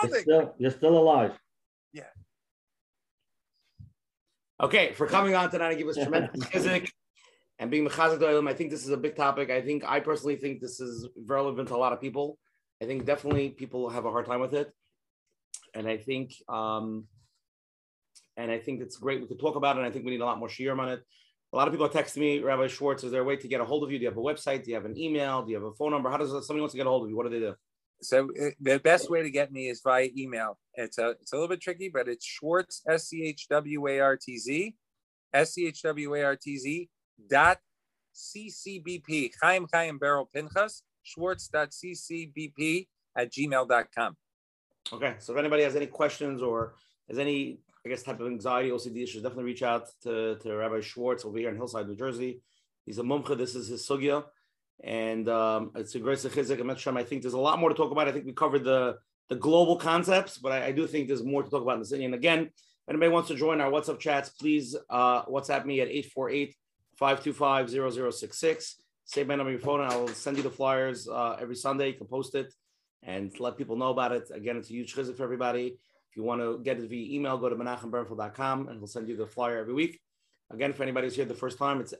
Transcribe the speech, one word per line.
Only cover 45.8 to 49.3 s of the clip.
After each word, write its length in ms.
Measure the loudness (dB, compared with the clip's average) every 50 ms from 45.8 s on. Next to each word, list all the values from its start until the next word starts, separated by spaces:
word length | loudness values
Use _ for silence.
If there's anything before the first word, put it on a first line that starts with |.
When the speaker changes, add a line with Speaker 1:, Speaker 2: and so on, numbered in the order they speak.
| -2
Speaker 3:
questions 560 | -2 -2 0 0 0 0 0 -6 -4 -4 -2 -2
or 320 | 0 0 0 -2 -4 -6 _ _ _ _ _ _ -8
has 100 | -4 -2
any, 420 | -2 0 0 0 -2 -4 -6 -12 _ _ _ _ -10
I 20 | -8
guess, 140 | -8 -8 -6
type 180 | -8 -8 -6
of 60 | -6
anxiety, 440 | -6 -6 -4 -2 0 2 2 2 2
O 80 | 0 -2
C 120 | -4 -6
D 120 | -8 -6 -8
issues, 200 | -8 -8 -6 -8
definitely 220 | -8